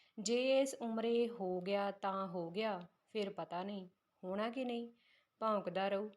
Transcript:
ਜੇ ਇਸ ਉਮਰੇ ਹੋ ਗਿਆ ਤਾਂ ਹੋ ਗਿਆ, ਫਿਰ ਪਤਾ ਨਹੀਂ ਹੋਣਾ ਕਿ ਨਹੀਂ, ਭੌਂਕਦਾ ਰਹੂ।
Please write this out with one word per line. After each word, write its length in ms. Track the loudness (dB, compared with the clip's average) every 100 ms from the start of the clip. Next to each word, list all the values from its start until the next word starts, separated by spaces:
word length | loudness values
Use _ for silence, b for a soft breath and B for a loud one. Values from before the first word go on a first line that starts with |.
| B -8
ਜੇ 420 | 0 2 6 4
ਇਸ 140 | 4
ਉਮਰੇ 540 | 0 -4 0 2 4 2
ਹੋ 320 | 0 -2 -2
ਗਿਆ 300 | 0 0 0
ਤਾਂ 360 | -2 -2 -2 -2
ਹੋ 240 | -4 -4
ਗਿਆ, 360 | -2 -2 -2 -6 _ _
ਫਿਰ 180 | -4 -4
ਪਤਾ 320 | -4 -6 -4
ਨਹੀਂ 260 | -4 -6 -10 _ _ _
ਹੋਣਾ 260 | -4 -2 -2
ਕਿ 140 | -2
ਨਹੀਂ, 280 | -2 -4 -6 b b b b _
ਭੌਂਕਦਾ 500 | 2 2 0 0 2
ਰਹੂ। 220 | 0 -2